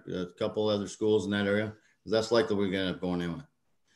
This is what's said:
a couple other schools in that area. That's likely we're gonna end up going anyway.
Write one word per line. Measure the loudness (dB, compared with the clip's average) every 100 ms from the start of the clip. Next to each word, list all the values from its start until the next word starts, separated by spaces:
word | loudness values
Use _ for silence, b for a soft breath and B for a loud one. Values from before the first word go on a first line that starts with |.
| -6
a | -6 -6 -4
couple | -4 0 0
other | 0 -2
schools | -2 2 2 2
in |
that | 0 2
area. | 2 0 -6 _ _ -2
That's | 0 2
likely | 2 2 0
we're | 0
gonna | 0 -2
end | -2
up |
going | -2 -2
anyway. | -4 -6 -12 _ _ _ _